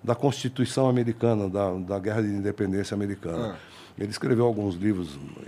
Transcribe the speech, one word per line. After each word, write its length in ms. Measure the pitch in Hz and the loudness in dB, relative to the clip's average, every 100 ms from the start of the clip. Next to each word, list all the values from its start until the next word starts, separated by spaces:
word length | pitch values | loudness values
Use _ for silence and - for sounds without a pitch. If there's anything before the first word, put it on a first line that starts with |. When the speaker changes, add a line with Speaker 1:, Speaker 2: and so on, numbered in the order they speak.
Speaker 1:
da 100 | 110 | 0
Constituição 720 | 117 143 123 127 - 117 - 131 | 2 2 0 -4 0 0 4 4
americana, 640 | 123 117 113 117 110 98 | 4 0 2 2 4 2
da, 240 | 95 101 | 0 0
da 260 | 92 92 98 | -2 -2 -2
Guerra 220 | 98 110 | 0 0
de 80 | 104 | 0
Independência 640 | 101 101 98 101 95 98 | 0 -2 0 0 0 -2
americana. 600 | 104 101 98 87 85 110 | -2 -2 -4 -6 -4 -4
Speaker 2:
Ah. 20 | 87 - - - - | -8 -16 -20 -18 -8
Speaker 1:
Ele 120 | 104 | -6
escreveu 340 | 107 - 117 | -4 2 4
alguns 300 | 120 104 101 | 4 2 -2
livros 440 | 87 104 95 82 69 69 - | 0 0 0 -4 -8 -14 -14